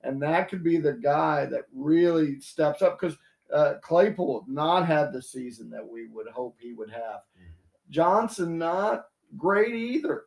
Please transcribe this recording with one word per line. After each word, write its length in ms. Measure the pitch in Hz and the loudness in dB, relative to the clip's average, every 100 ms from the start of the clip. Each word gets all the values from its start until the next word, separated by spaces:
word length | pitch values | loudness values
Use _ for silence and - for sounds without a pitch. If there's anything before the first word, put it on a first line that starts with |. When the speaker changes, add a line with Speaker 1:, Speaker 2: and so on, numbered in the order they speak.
Speaker 1:
And 180 | 131 135 | -6 -4
that 260 | 147 170 185 | 0 0 0
could 140 | 190 | -2
be 140 | 170 165 | 0 2
the 160 | 151 | 2
guy 520 | 120 143 151 160 147 139 | 0 0 2 2 0 -2
that 200 | - - | -6 -8
really 680 | 131 147 165 175 165 151 135 | -6 2 4 4 4 0 -2
steps 420 | - - 151 147 | -8 0 0 2
up 160 | 185 175 | 0 2
'cause, 180 | 175 - _ _ - | -6 -6 _ _ -2
uh, 220 | 147 143 143 | 2 2 0
Claypool 600 | - 170 208 185 143 113 131 | 0 4 4 2 -2 -4 -4
not 400 | 139 160 180 170 | -2 2 2 4
had 260 | 151 143 | 2 2
the 80 | 127 | -4
season 480 | - 131 123 113 113 | -10 -12 -12 -12 -14
that 180 | 113 113 | -14 -14
we 200 | 117 113 | -14 -14
would 200 | 110 110 | -14 -12
hope 300 | 123 123 113 | -8 -10 -10
he 140 | 120 | -16
would 160 | 113 107 | -12 -12
have. 320 | 117 113 101 _ _ | -10 -10 -12 _ _
Speaker 2:
Mm-hmm. 140 | 87 - _ _ _ | -20 -20 _ _ _
Speaker 1:
Johnson, 640 | 147 170 208 226 - 170 165 | 2 4 4 0 -4 -4 -2
not 500 | 165 180 214 226 - _ _ 202 | -2 0 0 -2 -6 _ _ -2
great 380 | 180 202 233 226 | 2 4 2 0
either. 500 | 233 285 311 - | -2 -2 -2 -4